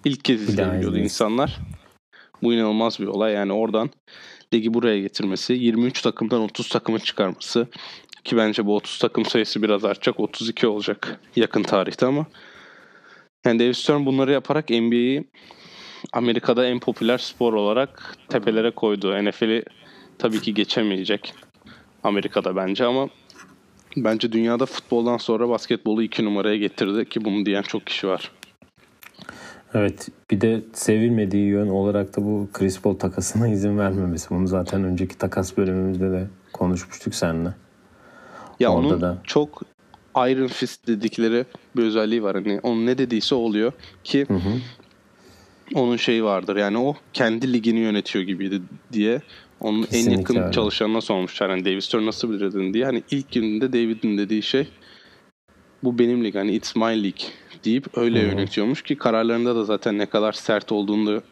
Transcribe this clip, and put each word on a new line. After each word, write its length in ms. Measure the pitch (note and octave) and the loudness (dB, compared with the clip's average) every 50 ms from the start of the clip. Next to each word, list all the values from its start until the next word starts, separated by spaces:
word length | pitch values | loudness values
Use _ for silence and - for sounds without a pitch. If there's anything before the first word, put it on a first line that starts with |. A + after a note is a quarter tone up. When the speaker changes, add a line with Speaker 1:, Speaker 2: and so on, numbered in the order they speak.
| - | -2
Speaker 1:
ilk 180 | C#3+ C#3 - - | -2 -2 0 2
kez 160 | - B2+ A2 | 2 2 2
Speaker 2:
Bir 60 | G#2 A2 | 2 0
daha 40 | |
Speaker 1:
izleyebiliyordu 460 | G#2 G2 G2 F#2+ F#2 F#2 F#2 - F2+ F2 | 0 2 2 0 0 0 0 0 0 0
Speaker 2:
izliyorsun. 60 | G2+ | 0
Speaker 1:
insanlar. 540 | G2+ - - A2+ G#2+ A2+ B2 D3 - - - - - - - - - _ _ _ _ - - - _ - - - | 0 0 0 0 0 2 0 0 0 -2 -6 -10 -14 -14 -16 -18 -20 _ _ _ _ -20 -20 -20 _ -10 -2 0
Bu 100 | A#2 A#2 | 2 2
inanılmaz 460 | A#2 A2+ G#2+ G#2+ A2 A2+ A#2 G#2+ - | 4 4 2 2 2 0 0 0 -2
bir 80 | G2+ G2+ | -4 -2
olay. 260 | G2+ G2+ G#2+ A2 G#2 | -2 0 0 2 2
Yani 200 | G2+ G2+ G2 G2 | 0 0 0 0
oradan 360 | G#2+ A2+ A2+ G#2+ A2 A#2 - - _ _ _ - - - - - - - _ - | 0 0 0 0 0 -2 -2 -6 _ _ _ -20 -20 -20 -20 -20 -20 -6 _ 0
ligi 200 | A#2 A2 A2+ A2+ | 0 2 0 0
buraya 260 | A#2 A2+ A#2 G#2+ G2+ | 2 2 2 2 2
getirmesi, 540 | G2 G2 - - G#2+ G2 F#2+ F#2 - - B2 | 0 -2 -4 -4 -2 -2 -2 -2 -2 -2 0
yirmi 320 | B2+ A#2+ A#2 A2 A2+ A#2+ | 2 2 2 4 4 2
üç 160 | B2+ B2+ - | 0 0 0
takımdan 400 | - A#2 - - A2+ G#2 B2+ A#2 | -2 -2 -2 -2 -2 -2 0 0
otuz 280 | A2 G#2 - - A#2 - | 0 -2 -4 -6 -6 -2
takımı 300 | - A2+ - - A2 G#2+ | -2 -2 0 0 -2 -2
çıkarması 680 | - - - - G2+ F#2 F2+ - - - - A#2+ A#2 - - - - - - - - _ - - - | -2 -4 -2 -2 -2 -2 -2 -6 -8 -4 -2 -2 -2 -2 -6 -16 -18 -18 -18 -20 -20 _ -20 -16 -6
ki 140 | - B2 A#2 | -2 2 2
bence 280 | A2 G#2+ G#2 - G#2+ | 2 2 2 0 0
bu 100 | G2+ G#2 | 0 0
otuz 240 | G#2 - - - - | 0 -2 -4 -4 -2
takım 260 | - A2+ - A#2 G#2+ | -2 0 0 0 0
sayısı 380 | - - A#2 G#2+ - - G#2+ G#2+ | 2 2 0 0 0 0 0 2
biraz 220 | G#2+ G#2 G2 G#2+ | 2 2 2 2
artacak. 340 | G2+ G2+ - - B2+ A2+ - | 0 -2 -2 0 -2 0 0
Otuz 300 | G#2+ - - - A2+ A2+ | -2 -4 -4 -6 -8 -6
iki 180 | A2+ - - A2+ | -2 0 0 0
olacak 520 | G#2 G#2 G#2 - G#2 - - - - - - - - | 0 0 -2 -4 -6 -6 -6 -10 -10 -12 -16 -4 0
yakın 280 | A#2+ A2+ - - G#2+ G2 | 2 2 2 2 0 0
tarihte 420 | - A2 G2 F#2 F2+ F2+ - B2+ | 2 2 2 2 0 -2 0 0
ama 200 | B2+ C#3 D3 D#3+ - - - - - - - - - - - - - - - - - - - - _ _ _ - | 2 2 0 -2 -4 -8 -18 -20 -20 -20 -20 -20 -20 -20 -20 -20 -20 -20 -20 -20 -20 -20 -20 -20 _ _ _ 0
yani 140 | B2 A#2 A2+ | 2 2 4
David 140 | A#2+ B2 B2 | 4 2 0
Stern 320 | - - - D3+ C#3+ C#3+ | 0 2 2 2 2 2
bunları 260 | C3+ C3+ C3+ C3+ C3 | 2 2 2 2 2
yaparak 380 | C#3+ C3+ B2 - C#3+ D#3 D#3 - | 2 2 0 0 -2 -2 0 0
N 220 | A#2 A#2 A2+ A#2 | 0 2 2 2
B 40 | A#2 | 2
A'yi 320 | A#2+ A#2+ B2+ C3+ D3 - - _ - - - - - - - - - - - - - - - - | 2 2 2 0 -2 -4 -8 _ -20 -20 -20 -20 -20 -20 -20 -20 -20 -20 -20 -18 -16 -12 -6 -4
Amerika'da 540 | A#2+ B2 A#2+ A2+ A#2+ - - A#2+ A#2+ B2+ B2 | 0 0 2 0 2 2 2 2 4 2 2
en 120 | B2 B2 | 0 -2
popüler 380 | - - A2+ - A2+ A2 B2 B2 | -2 -2 -2 0 2 0 0 0
spor 360 | - - - - A#2+ A#2 A2 | -2 -6 -4 0 0 2 2
olarak 640 | G#2+ G2+ G2+ G#2+ B2+ C#3 C#3 - - - - - - - - | 2 2 2 2 2 0 -2 -4 -12 -20 -20 -20 -18 -8 -4
tepelere 420 | - A#2+ G#2 A#2 A2 A2 A2 A#2+ | -4 -2 0 2 2 2 2 0
koydu. 520 | A2 - - G#2+ G#2 G2 G2 F#2+ G2 G2+ G2+ | 0 0 0 0 0 0 0 0 0 0 0
N 80 | G#2 | -2
F 180 | - - A#2 A2 | 0 0 0 0
L'i 140 | A2 A#2 - - - - - - - - - - - - | 0 0 -2 -6 -14 -20 -20 -20 -20 -20 -20 -20 -6 -2
tabii 240 | - A#2 A2 G#2+ | -2 -2 0 -2
ki 120 | - A#2+ G#2 | -2 -2 0
geçemeyecek 800 | G#2+ G2 - - B2+ A2 G#2 G2 F#2+ F#2 A2 G#2 G#2 - - - - - - _ _ - - - - - _ _ _ - | 0 0 0 0 0 0 0 0 -2 -2 -2 -2 -4 -4 -8 -18 -18 -20 -20 _ _ -20 -20 -20 -20 -20 _ _ _ -4
Amerika'da 520 | G#2+ G2+ G2+ F#2 G2 - G#2 F#2+ G2+ F#2 | -2 0 0 -2 -2 -2 -2 -2 -2 -2
bence 300 | F#2+ F#2+ F#2 G2 G2 B2 | -2 -2 -2 -2 0 0
ama 240 | A#2+ B2+ C3 C3+ C#3 - _ _ - - - - - - - _ _ _ _ _ - - C#3+ | 0 2 0 -2 -4 -6 _ _ -20 -20 -20 -20 -20 -20 -20 _ _ _ _ _ -10 -6 -2
bence 340 | A#2 G#2+ A2+ A2 - A#2 | 0 0 0 0 0 0
dünyada 340 | A2+ A2+ A2+ A#2 A#2 A#2+ C3+ | 0 2 2 2 2 0 0
futboldan 520 | - - - - - B2 A#2 A#2 A#2+ A#2+ A2+ | -2 -4 -8 -6 -2 0 0 2 2 0 0
sonra 320 | - - A2+ A2 A#2+ A#2+ | 0 0 0 2 2 0
basketbolu 540 | A#2+ G#2+ - - A#2+ G#2+ - A2 G#2+ A2 A2+ | 0 0 -2 -2 -2 -2 0 0 0 0 0
iki 220 | A2 - - A2+ | 0 0 0 0
numaraya 320 | G#2+ G#2 G2+ G2 G#2+ G#2+ G#2+ | 0 0 0 2 2 2 2
getirdi 520 | G#2 F#2+ - - A#2 F#2+ G2+ A2+ G2 - | 0 -2 -2 -2 -2 0 0 0 -2 -2
ki 160 | - A#2 G#2+ | -4 -4 -2
bunu 200 | A2 G2 G#2 G2 | 0 0 0 0
diyen 160 | G#2 G2 G2+ | 0 0 0
çok 260 | G2+ - - G#2+ - - | -2 -4 -6 -8 -6 -6
kişi 200 | - - - F#2+ | -6 -4 -2 -2
var. 240 | F#2 F2 - - - _ - - _ _ - - _ _ _ _ _ _ - - _ - - - - - - - - - - - - | -2 -2 -4 -10 -18 _ -20 -20 _ _ -20 -20 _ _ _ _ _ _ -20 -20 _ -20 -20 -20 -20 -18 -18 -20 -20 -20 -10 -4 0
Speaker 2:
Evet, 360 | A2 G#2 G2+ G2 - - - - _ _ - | 0 2 0 0 -4 -10 -16 -16 _ _ -2
bir 100 | G#2+ G2 | 0 2
de 200 | A#2 A2+ A2+ A2 A2 - - | 4 4 2 2 -2 -6 -10
sevilmediği 720 | - - - G#2+ A2 A2+ A#2+ A#2+ A2 G#2 F#2+ G2 G2+ G2+ G2+ | -4 0 2 4 4 4 4 4 4 2 2 2 2 4 4
yön 200 | G2+ G2+ G#2 G2+ | 4 2 2 2
olarak 500 | F#2+ G2 G2 G#2 G2+ G2+ G2 G2 - G2+ | 2 2 2 2 2 0 0 -2 -2 -2
da 60 | G2+ | -2
bu 240 | G#2 G#2 G2+ G2+ G2+ - | 0 0 -2 -2 -4 -4
Chris 280 | - F#2+ F#2+ - - | 0 0 0 0 0
Paul 120 | - G#2+ - | 0 0 0
takasına 540 | - - F#2 F2 - F2 - - G#2+ A#2 A2+ | 0 -2 -4 -2 -2 -4 -2 0 2 2 2
<laughs> 60 | G#2+ | 2
izin 240 | F#2+ G2+ G#2 G#2 G#2 | 2 2 2 2 2
vermemesi. 520 | G2+ F#2+ F#2+ G2 F#2 F2+ E2+ D#2+ - - | 0 0 0 0 0 -2 -2 -4 -4 -4
Bunu 180 | E2+ F2+ F#2+ F#2 | -2 0 0 0
zaten 360 | F#2+ F#2 F2+ - - G2 F#2+ | 0 0 -2 -2 -2 0 0
önceki 340 | F#2 F2+ F2 F#2 F2+ - - | 0 0 0 -2 -4 -4 -4
takas 400 | G2 F#2 - G#2 F#2 F#2 - A2 | -4 -2 -2 -2 -4 -2 0 0
bölümümüzde 540 | G2 F#2 F#2 F#2+ F#2 F#2+ F#2+ F#2 F#2+ F#2+ | 0 2 2 0 0 0 0 0 0 0
de 160 | F#2 F#2 F#2+ G2 - - - _ - | 0 -2 -4 -6 -10 -14 -20 _ -6
konuşmuştuk 600 | - F#2 F2+ F2+ F2 - - - - - - - | -2 0 0 0 -2 -4 -8 -14 -10 -8 -8 -4
seninle. 400 | - - E2+ E2 E2 E2+ F2+ F#2+ - - _ _ _ - - - - - - - - - - - - - - - - | -2 -2 -2 -2 -2 -2 -4 -6 -8 -14 _ _ _ -20 -20 -20 -20 -20 -20 -20 -20 -20 -20 -20 -20 -20 -10 -2 2
Speaker 1:
Ya 140 | B2 A2+ A2 | 2 4 4
Speaker 2:
Orada 140 | A#2+ C3 D3 | 4 4 2
Speaker 1:
onun 140 | - - | 2 2
Speaker 2:
da 200 | F2+ F2 F2 F#2 - | 0 -2 -2 -4 -4
Speaker 1:
çok 380 | - - D3 D3 D3 - - - - _ _ _ _ - - _ _ - | -2 0 0 0 0 -4 -12 -18 -18 _ _ _ _ -20 -20 _ _ 0
Iron 320 | C3 B2 B2+ C3 C3 C3+ B2 | 2 2 2 2 2 0 -2
Fist 400 | A#2+ - B2+ A#2+ - - _ - | -2 -4 -6 -6 -6 -6 _ -2
dedikleri 580 | A2+ G2+ A2+ A2 - - A#2 A2+ A2+ A#2+ B2+ - - - _ _ - | -2 0 0 -2 0 0 0 2 2 0 -2 -4 -8 -20 _ _ 0
bir 80 | A#2+ A#2 | 0 2
özelliği 400 | G#2+ G#2+ A2 G#2+ G#2+ A2+ A#2 G#2+ | 2 2 2 2 2 2 0 0
var. 120 | G2 F#2+ | 0 -2
Hani 240 | F#2+ G2 G#2+ G2+ G2+ - | -2 -2 -2 -2 -2 0
onun 220 | B2 A#2 A2+ A2+ | 0 0 0 2
ne 120 | B2 B2+ C3 | 2 2 0
dediyse 380 | C3 A#2+ A#2 A2 - - C#3+ | 0 0 0 -2 0 0 0
oluyor 380 | B2+ A#2 A2+ G#2 G#2 A2 B2 - - - - - - - | 0 0 0 0 0 0 0 -2 -4 -12 -20 -20 -18 -6
ki 220 | - - C#3 C#3 - | -2 0 0 2 2
Speaker 2:
Hı 60 | G2+ | 0
hı. 200 | F2+ F2 G2 A2+ B2+ B2 B2 - - - - _ _ _ _ _ _ - - - - - - _ _ - - - | 0 0 -2 -2 -4 -6 -8 -14 -20 -20 -20 _ _ _ _ _ _ -20 -20 -20 -20 -20 -20 _ _ -12 -6 -2
Speaker 1:
onun 240 | D#3 B2+ A#2+ A#2+ A2+ | 0 2 2 2 0
şeyi 260 | - B2+ A#2 A2+ A2 | 2 2 2 2 2
vardır. 320 | G#2 G2 F#2 F2+ G2 G2 | 2 2 0 0 0 0
Yani 220 | G2+ G#2 G2+ G#2 A#2 | 0 0 0 0 0
o 180 | B2+ C#3 D3 - - - - | 0 -2 -2 -4 -8 -8 -2
kendi 400 | - B2+ A2+ A2+ A#2 B2+ C3 B2 | 0 0 2 0 0 0 0 0
ligini 260 | A#2+ G#2+ A#2 A2+ A2+ | 2 2 2 2 2
yönetiyor 460 | A2+ A2 G#2 G2+ F#2+ - - G#2 F#2 | 2 0 0 0 -2 -2 -4 -4 -2
gibiydi 360 | F#2+ F#2+ E2+ G2 F#2+ G2 G2 F2 - - - - - B2 | -4 -4 -4 -4 -4 -4 -6 -6 -8 -16 -20 -16 -6 -2
diye 280 | G#2+ G#2 G#2+ A#2+ D3 - - - - - - _ - | 0 2 2 2 0 -4 -8 -20 -20 -20 -20 _ -8
onun 200 | - G#2+ G#2+ G#2+ | -4 -2 0 0
en 40 | A2 | 0
Speaker 2:
Kesinlikle 340 | - A#2+ A#2 A#2 G#2+ G2 G2 | 0 0 2 2 4 2 2
Speaker 1:
yakın 160 | F#2 - A#2+ | 2 0 0
Speaker 2:
öyle. 160 | G2 F2+ F2 | 0 0 0
Speaker 1:
çalışanına 500 | F#2 A#2 A2 G#2 - - A2 G#2+ A2 A2+ | 0 0 0 0 0 0 0 0 0 -2
sormuşlar, 480 | G#2+ - G#2+ F#2 F#2 F#2 - - G2+ F#2+ | -2 -2 -2 -2 -2 -4 -4 -2 -2 -2
hani, 160 | F#2+ F#2 F#2 | 0 0 0
"David 160 | G2 F#2 G2 | 0 -2 -2
Stern 240 | F#2 - - A2+ G#2+ | -2 -2 -2 0 0
nasıl 240 | A2 A2 - - A#2 | -2 -2 -2 -4 -4
bilirdin?" 440 | G#2+ G2 G2+ F#2+ G2+ G2 F#2+ F#2+ G2+ | -2 -2 -2 -2 -2 -2 -2 -2 -2
diye. 120 | A2 C3 | -2 -2
Hani, 180 | C3+ B2+ A#2 - - | 0 -2 -4 -4 -4
ilk 200 | C#3+ C#3 C3+ - | -4 -6 -4 -4
gününde 420 | - B2 A2 G#2+ G#2+ G#2+ C3+ C3 B2+ | -2 -2 0 0 0 0 0 0 0
David'in 440 | A#2+ A#2 A2+ A2+ A2 - A2 G#2 G2+ | 0 0 0 0 -2 -2 0 0 0
dediği 260 | G2+ G2 A2 G#2+ G#2 | 0 0 -2 -2 -2
şey, 240 | - - C3 C#3+ - - - - - - - - - - - _ _ _ _ _ _ _ _ _ _ _ _ - | 0 0 0 -2 -2 -6 -18 -20 -20 -20 -20 -20 -20 -20 -20 _ _ _ _ _ _ _ _ _ _ _ _ -2
"Bu 160 | B2+ A#2+ A#2 | 0 2 4
benim 240 | A#2+ A#2 B2 B2 A#2 | 4 4 4 2 0
lig, 120 | G#2 F#2+ | 0 0
hani, 200 | G2+ G2 G#2+ F#2+ | 0 0 0 0
it's 200 | A2 - - - | -2 -2 -4 -2
my 280 | A2+ A2+ A2+ A2+ A2+ G2 | 0 0 2 2 0 0
league." 220 | F#2+ - - - - - - - - - - - | -2 -2 -6 -10 -14 -14 -18 -20 -20 -16 -6 -2
deyip 320 | A2 A2+ C3 C#3+ - - A#2+ | 0 0 0 -2 -4 -2 0
öyle 240 | A#2 A#2+ A#2 A#2+ | 2 2 4 4
Speaker 2:
Hı 40 | G#2+ | 2
hı. 20 | G2+ | 2
Speaker 1:
yönetiyormuş 540 | G2 G2 G2 F#2+ - A2 G2+ A#2 C#3 - | 2 0 -2 -2 -2 -2 0 0 0 -2
ki 140 | - - D3+ | -2 -4 -4
kararlarında 600 | C#3+ - B2 A2+ A2 A2+ A#2 A#2 A#2 A#2+ B2 A#2+ | 0 0 2 2 2 2 2 2 0 0 0 0
da 80 | A#2 G#2+ | 0 0
zaten 340 | G#2 G#2+ F#2+ - A#2 G2+ G#2 | 0 -2 -2 0 0 0 0
ne 80 | G#2 | 0
kadar 260 | G2 - G#2+ G#2 G#2+ | 0 0 0 0 0
sert 400 | G#2 - - - A2 G2+ - - | -2 -2 -2 0 0 0 0 -2
olduğunu 360 | A2 G#2 G2+ G2+ G#2 G#2+ G#2+ G#2 | -2 -2 0 0 0 0 0 0
da 140 | G#2 G#2+ - - | 0 -2 -4 -8